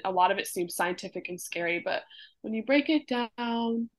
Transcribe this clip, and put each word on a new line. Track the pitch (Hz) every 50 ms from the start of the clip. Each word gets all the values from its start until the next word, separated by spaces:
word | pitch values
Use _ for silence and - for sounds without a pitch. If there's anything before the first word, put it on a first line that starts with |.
| -
a | 190
lot | 185 180 180 180
of | 196
it | 196 -
seems | - - 185 175 175 -
scientific | - 175 180 185 - - 180 - 185 -
and | - 180 175
scary, | - - - 170 170 170 170 170
but | - - - - - - - - - - _ _
when | - 214 220
you | 220 220
break | 262 277 294 285 -
it | 311 294 294
down | - 247 240 240 226 - - 240 233 233 233 233 233 233 233 233 233 -